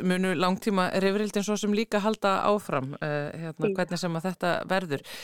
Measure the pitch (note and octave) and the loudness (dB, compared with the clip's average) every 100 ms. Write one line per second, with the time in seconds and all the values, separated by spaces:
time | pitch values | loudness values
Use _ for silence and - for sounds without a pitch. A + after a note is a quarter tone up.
0 | F#3 F3+ F#3+ F#3 F#3 F#3+ - G3+ F3+ - | 0 2 2 2 2 2 0 0 2 2
1 | F#3+ G3 G#3+ G#3 G3 G#3+ G#3 G#3 A3+ G#3 | 2 0 0 -2 -2 0 2 2 2 0
2 | G3+ G#3+ G3+ F#3+ - G#3 - C#3+ C3 C#3+ | 0 2 2 2 2 2 0 -4 -4 -6
3 | D#3 D3 D3 - E3 D#3+ G#3+ F#3+ F3+ F3 | -4 -4 -4 -8 -10 -2 0 0 0 0
4 | F3 E3 F#3 F3+ F3+ E3 - F#3+ F#3 C#3 | -2 -2 -2 -2 0 0 0 -2 0 -4
5 | - - | -4 -14